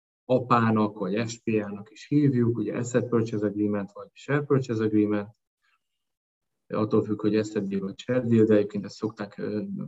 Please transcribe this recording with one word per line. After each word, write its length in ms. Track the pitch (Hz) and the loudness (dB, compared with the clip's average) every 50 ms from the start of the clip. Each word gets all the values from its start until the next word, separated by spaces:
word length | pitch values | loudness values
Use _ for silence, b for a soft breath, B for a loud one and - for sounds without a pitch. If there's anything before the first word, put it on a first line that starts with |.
| _ _ _ _ _ | _ _ _ _ _
apának 760 | - 127 120 110 - 123 117 113 113 110 107 107 98 - - | 0 0 0 2 2 2 4 4 4 4 2 2 0 -2 -4
vagy 300 | 98 92 98 113 117 117 | -6 -4 -2 -2 -4 -4
S 120 | - - _ | -8 -8 _
P 200 | 117 110 107 101 | -2 -2 -2 -2
A-nak 280 | 101 101 98 - - | -4 -8 -12 -14 -16
is 160 | - - - | -20 -20 -6
hívjuk, 500 | - 143 147 147 131 120 120 117 113 117 | -2 2 2 4 4 4 4 2 2 2
ugye 200 | 107 107 - - | 0 -2 -4 -4
asset 300 | 113 117 - - 120 104 | -4 -4 -2 0 -2 0
purchase 380 | - 117 117 110 - 113 104 104 | 2 0 0 0 0 -2 -2 -2
agreement 460 | 104 101 104 104 104 104 101 98 - | -2 -2 0 -2 0 -2 -4 -6 -8
vagy 180 | - - 101 - _ | -12 -16 -18 -18 _
share 280 | - - - 139 147 | -14 -6 -4 -2 -2
purchase 420 | 143 - 143 127 - - 113 110 110 | 0 2 0 0 0 -2 -2 -2 0
agreement, 460 | 107 107 107 104 104 104 104 101 104 - _ _ _ _ _ _ _ _ _ _ _ _ _ _ _ _ _ _ _ _ _ _ _ _ _ _ | 2 2 2 2 2 0 -2 -4 -6 -14 _ _ _ _ _ _ _ _ _ _ _ _ _ _ _ _ _ _ _ _ _ _ _ _ _ _
attól 360 | - 107 104 107 110 113 107 - | -6 -4 -2 0 2 2 2 2
függ, 180 | 107 104 - | 0 -2 -2
hogy 140 | 107 104 104 | 0 0 2
asset 320 | 107 107 - - 107 98 | 2 0 -2 -4 -4 -4
deal 140 | 98 98 95 | -4 -4 -4
vagy 180 | 92 98 98 - | -6 -8 -10 -10
share 260 | - - 123 127 120 | -6 -4 -2 -2 0
deal, 200 | 117 117 113 110 | 4 4 6 6
de 100 | 107 107 | 6 6
egyébként 300 | 104 101 101 - 101 95 | 4 4 2 -2 -8 -8
ezt 100 | 101 - | -8 -8
szokták, 420 | - 110 107 - - 101 101 - | -8 -8 -8 -6 -8 -10 -10 -10
ö, 240 | - 104 104 104 107 98 101 98 98 - | -10 -8 -6 -6 -6 -6 -6 -8 -10 -10